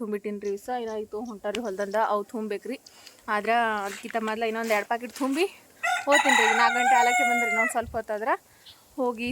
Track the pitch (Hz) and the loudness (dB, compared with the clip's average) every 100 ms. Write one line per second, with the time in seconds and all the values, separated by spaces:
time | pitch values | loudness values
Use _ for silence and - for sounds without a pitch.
0 | 214 208 208 208 202 202 - 247 226 214 | -6 -4 -6 -6 -4 -6 -4 -6 -4 -6
1 | 214 208 240 202 208 214 233 190 202 214 | -6 -8 -8 -8 -6 -4 -4 -4 -2 0
2 | 226 208 202 233 214 202 202 277 - - | 2 0 -2 -6 -6 -6 -6 -10 -12 -20
3 | - - - 208 208 233 226 214 196 202 | -20 -16 -4 -2 2 2 2 0 -4 -8
4 | 226 226 220 220 226 226 226 208 202 233 | -6 -4 -4 -2 -2 -2 0 0 0 -4
5 | 240 - 269 277 381 - - - 679 719 | -4 -4 -2 0 -2 -4 -20 -6 -2 -2
6 | - 285 277 233 220 - 233 247 247 254 | 2 4 6 4 4 4 4 4 4 6
7 | 247 - 240 240 698 698 - 240 226 233 | 6 4 2 2 2 0 0 -2 -4 -6
8 | 220 214 233 359 _ - - - _ - | -4 -2 0 0 _ -20 -20 -20 _ -4
9 | 247 226 240 | -2 -2 -4